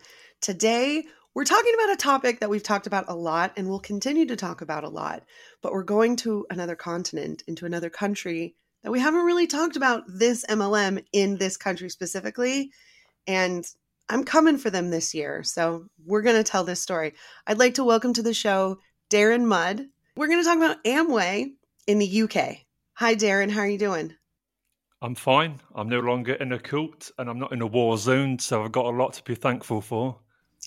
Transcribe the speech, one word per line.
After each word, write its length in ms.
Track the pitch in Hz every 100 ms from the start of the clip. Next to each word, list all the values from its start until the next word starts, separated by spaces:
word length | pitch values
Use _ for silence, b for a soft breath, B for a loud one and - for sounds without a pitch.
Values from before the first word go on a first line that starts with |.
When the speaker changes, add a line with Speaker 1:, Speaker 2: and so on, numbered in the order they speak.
| B B B B
Speaker 1:
Today, 640 | - 185 220 233 269 311 311 B B
we're 100 | 254
talking 300 | 277 403 480
about 180 | 453 427
a 60 | 392
topic 420 | 285 269 247 233
that 100 | 208
we've 140 | 208
talked 240 | 208 202 196
about 220 | 196 185
a 40 |
lot 380 | 170 165 165 185 -
and 100 | 185
we'll 140 | 196
continue 440 | - 202 262 302 269
to 100 | 220
talk 240 | 175 170
about 240 | 156 151 151
a 40 |
lot, 360 | - - - - B B B
but 120 | -
we're 100 | 190
going 320 | 180 208 226 240
to 300 | 226 208 -
another 280 | 180 175 165
continent, 680 | 175 170 180 156 147 156 -
into 200 | 165 170
another 240 | 170 165
country 680 | - 202 202 185 165 170 - _ _
that 80 | -
we 100 | 247
haven't 240 | 294 339 349
really 220 | 349 330
talked 280 | 285 330 294
about 280 | 262 233 -
this 380 | 185 240 233 -
M 140 | 214
L 160 | 202 208
M 200 | 196 190 -
in 240 | 208 196 190
this 220 | 190 -
country 320 | 196 175 180
specifically, 840 | - 175 190 214 240 247 269 277 b b b b b -
and 380 | 185 185 175 170 - _ _ -
I'm 160 | 240
coming 340 | 269 320 320 277
for 120 | 226
them 200 | 185 175
this 240 | 165 -
year, 300 | 156 143 151
so 440 | - - 165 165 185 _ 160
we're 160 | 208
gonna 200 | 233 226
tell 220 | 208 190
this 160 | 175 175
story. 360 | - 170 156 - B B B
I'd 140 | 214
like 140 | 254
to 100 | 254
welcome 300 | 247 226 247
to 100 | 233
the 100 | 226
show 440 | 220 208 190 190 190 b b -
Darren 340 | 208 214 240
Mudd. 440 | 233 185 175 214 269 _ _ -
We're 140 | 302
gonna 160 | 339 339
talk 100 | 339
about 260 | 320 - 220
Amway 640 | 277 330 226 180 202 277 - _ _ -
in 140 | 208
the 80 | 196
U 220 | 208 220
K. 360 | 175 131 - _ _ _
Hi, 200 | - 233
Darren. 380 | 226 208 196 196
How 80 | 208
are 80 | 202
you 100 | 202
doing? 360 | 202 170 160 - _ _ _ _ _ _ _ -
Speaker 2:
I'm 140 | 120 123
fine. 440 | 135 139 165 135 - -
I'm 140 | 107
no 100 | 123
longer 320 | 120 123 120 135
in 180 | 131
a 60 | 123
cult 520 | - 147 156 - - -
and 120 | 120
I'm 80 | 120
not 140 | 135
in 100 | 127
a 60 | 113
war 300 | 120 117 110
zone, 420 | 110 131 139 123
so 240 | - 113
I've 80 | 110
got 140 | 127 120
a 120 | 120
lot 140 | 127 -
to 80 | -
be 100 | 117
thankful 460 | 135 120 - 110
for. 360 | - 113 127 123 _ _ _ _